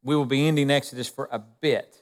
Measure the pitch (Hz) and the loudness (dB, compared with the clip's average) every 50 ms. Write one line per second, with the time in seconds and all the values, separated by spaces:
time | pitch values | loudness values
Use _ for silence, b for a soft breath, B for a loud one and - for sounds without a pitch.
0 | _ 127 151 151 143 123 135 135 147 156 156 151 143 139 143 143 135 - - 123 | _ 0 0 0 2 2 2 2 2 2 2 2 2 4 2 2 0 -4 -10 -10
1 | 120 - - - 135 - 123 110 107 110 _ _ - 151 123 104 - _ - _ | -10 -10 -8 -10 -8 -6 -8 -10 -10 -12 _ _ 0 0 0 0 -2 _ -18 _